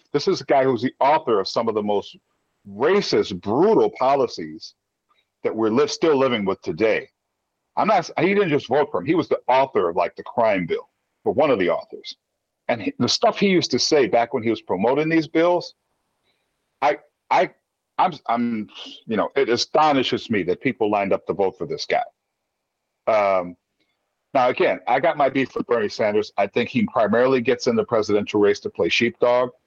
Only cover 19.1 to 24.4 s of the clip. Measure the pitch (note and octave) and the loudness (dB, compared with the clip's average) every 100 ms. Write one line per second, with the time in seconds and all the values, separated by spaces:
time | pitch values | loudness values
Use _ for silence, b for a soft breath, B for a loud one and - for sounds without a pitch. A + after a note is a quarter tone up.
19.1 | G#2+ F2 - A2 A#2+ - D#3 D#3 C#3 A#2+ | -4 -2 0 0 0 0 2 2 2 0
20.1 | A2+ - G#2+ E2+ F2 C3+ - G#2 G#2 G2 | -4 -2 -2 -2 -2 -2 -2 0 0 0
21.1 | F#2+ - F2+ F#2+ - D#2+ D2+ - D2+ - | -2 -2 -2 -2 -2 -10 -8 -4 -2 -4
22.1 | _ _ _ _ _ _ _ _ _ - | _ _ _ _ _ _ _ _ _ -2
23.1 | A2 G2+ F#2+ F2+ F2 _ _ _ _ _ | 0 2 0 -2 -12 _ _ _ _ _
24.1 | _ _ C3+ | _ _ 0